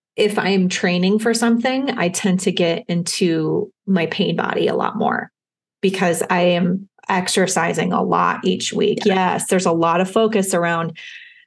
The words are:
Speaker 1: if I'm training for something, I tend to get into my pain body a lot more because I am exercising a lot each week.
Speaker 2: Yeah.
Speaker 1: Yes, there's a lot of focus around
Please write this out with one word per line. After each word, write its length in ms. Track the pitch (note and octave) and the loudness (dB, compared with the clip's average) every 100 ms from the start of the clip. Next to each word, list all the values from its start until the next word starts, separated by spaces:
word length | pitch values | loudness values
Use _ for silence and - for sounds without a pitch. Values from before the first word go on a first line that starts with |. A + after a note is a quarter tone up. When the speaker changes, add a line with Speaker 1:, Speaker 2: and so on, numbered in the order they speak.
| _ - | _ -2
Speaker 1:
if 220 | G#3 G#3 | 0 0
I'm 320 | F3+ G3 F3+ | 0 2 0
training 500 | - F#3+ F3 F#3 G#3+ | 0 0 0 2 2
for 140 | A3+ | 0
something, 560 | A3+ A#3 A#3 C4 C4 C#4 A#3+ | 0 2 2 0 -2 -2 -2
I 120 | F3 | -2
tend 300 | F3+ G3+ F#3 | -2 0 0
to 100 | G3 | 0
get 320 | F3+ F3 E3 - | 0 0 0 -2
into 840 | E3+ E3+ - F3+ E3 D#3 D#3+ - - - | -4 -4 -2 0 0 0 -2 -4 -8 -2
my 180 | F#3+ D#3+ | 0 0
pain 280 | - F3+ E3+ | -2 -2 0
body 320 | - - E3+ | 0 0 0
a 80 | - | 0
lot 200 | - - | -2 -2
more 340 | - A#1 - _ _ _ _ _ | -2 -2 -4 _ _ _ _ _
because 400 | G3 F#3 F3+ E3+ - | -2 0 0 0 0
I 120 | F#3 | 2
am 460 | F3+ F3 F3+ F#3+ - _ - | 2 2 2 -2 -6 _ -4
exercising 840 | G3 F3+ - F#3 F3+ E3+ E3 F3+ | -2 0 0 2 0 0 0 -2
a 80 | F3+ | 0
lot 420 | F#3 F3 F3+ - F#3+ | 0 2 0 0 -2
each 260 | F#3 - | -2 -4
week. 260 | - - - G#3 | 0 0 0 0
Speaker 2:
Yeah. 100 | F#3+ F#3 | 2 2
Speaker 1:
Yes, 140 | E3 - | -2 0
there's 180 | F#3+ F3+ | 0 0
a 60 | |
lot 300 | E3 E3 E3+ | 2 2 2
of 80 | F#3+ | 0
focus 440 | A3+ A3 A3 F#3+ | 0 2 2 0
around 440 | F3+ E3+ E3+ E3 D#3+ - - - - | 0 0 -2 -4 -8 -16 -20 -20 -20